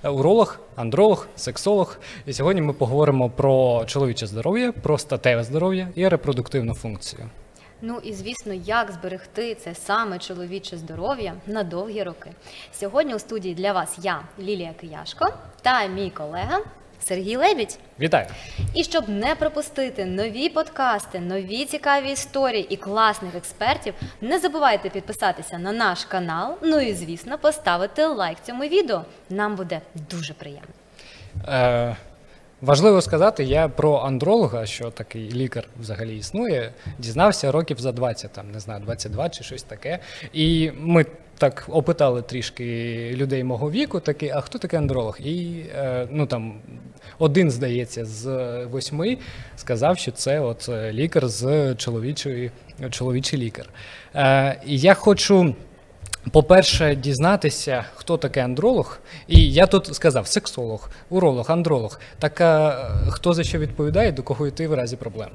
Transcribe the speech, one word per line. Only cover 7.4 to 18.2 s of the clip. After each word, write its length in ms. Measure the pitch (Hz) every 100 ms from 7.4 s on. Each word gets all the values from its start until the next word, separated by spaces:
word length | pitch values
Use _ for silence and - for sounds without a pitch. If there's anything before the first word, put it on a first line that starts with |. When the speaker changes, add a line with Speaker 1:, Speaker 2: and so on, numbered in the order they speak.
| - - - -
Speaker 2:
Ну 160 | 226 240
і, 100 | -
звісно, 400 | 196 196 240 214
як 400 | 185 175 233 208
зберегти 600 | 175 180 185 - 208 233
це 200 | 220 -
саме 440 | 175 - 208 220 180
чоловіче 580 | - 180 175 190 - 170
здоров'я 560 | 165 160 202 269 190 180 202
на 160 | 214
довгі 400 | 180 170 214 214
роки. 280 | 180 165 - - - - - -
Сьогодні 340 | 196 247 302
у 40 | 220
студії 360 | - 220 185
для 180 | 170 202
вас 260 | 185 165 -
я, 180 | 185 160 - -
Лілія 320 | 190 202 170 160
Кияшко, 460 | 170 151 165 - 359 - - -
та 240 | 247 254 202
мій 240 | 185 190
колега 480 | 170 151 170 214 370 427 - - -
Сергій 320 | - 190 190 247
Лебідь. 420 | 349 339 208 - - -
Speaker 1:
Вітаю! 260 | 156 160